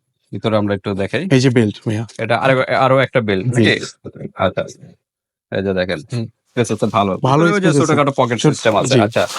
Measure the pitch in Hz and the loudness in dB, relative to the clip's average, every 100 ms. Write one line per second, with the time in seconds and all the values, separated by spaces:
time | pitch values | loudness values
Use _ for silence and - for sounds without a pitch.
0 | _ _ _ 107 113 107 101 101 - 98 | _ _ _ -8 -2 0 0 -2 -4 -4
1 | 98 - 185 135 131 120 107 - 117 107 | -4 -4 2 2 4 2 0 -2 -6 -6
2 | 113 - 113 117 135 131 123 117 131 135 | -6 -8 -4 0 2 0 0 0 2 2
3 | 123 131 107 95 113 123 98 - - - | 2 0 0 -2 0 2 2 0 -4 -14
4 | - - - - 95 - - - - - | -20 -16 -14 -4 -4 -4 -8 -12 -20 -20
5 | _ _ _ _ _ 107 95 92 92 82 | _ _ _ _ _ -4 -2 -2 -2 -4
6 | 71 123 110 - _ - 117 107 113 98 | -6 -8 -8 -12 _ -4 -2 -2 0 0
7 | 101 90 127 143 170 202 185 143 143 151 | 0 0 0 2 2 2 2 2 2 2
8 | 139 131 123 120 151 135 113 104 87 123 | 0 0 -2 0 0 2 0 0 2 2
9 | 107 107 92 | 2 0 -2